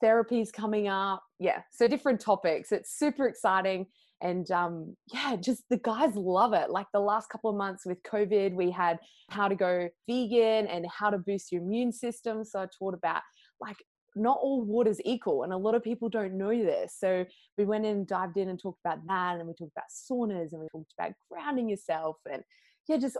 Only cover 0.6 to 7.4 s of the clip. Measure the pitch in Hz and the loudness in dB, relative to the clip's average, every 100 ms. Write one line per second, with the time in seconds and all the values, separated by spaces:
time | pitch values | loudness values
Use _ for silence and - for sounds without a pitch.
0.6 | 214 214 202 196 196 190 _ - 175 - | -2 0 0 0 -2 -4 _ -2 0 0
1.6 | - - 233 285 277 233 220 190 175 156 | -4 2 2 4 2 0 2 2 4 0
2.6 | - 202 - - 294 285 254 - 202 190 | 0 -4 -4 0 0 2 0 2 2 4
3.6 | 190 185 185 _ _ - 180 180 170 175 | 2 -2 -6 _ _ -6 -2 -2 0 0
4.6 | 170 170 160 - - 254 285 208 214 233 | 0 -4 -10 -16 -12 -6 -4 -2 -2 -2
5.6 | - 247 233 220 294 202 185 180 214 190 | 0 -2 0 2 2 2 0 4 4 4
6.6 | - 185 196 202 202 220 - - | 2 -2 0 0 2 0 -4 -6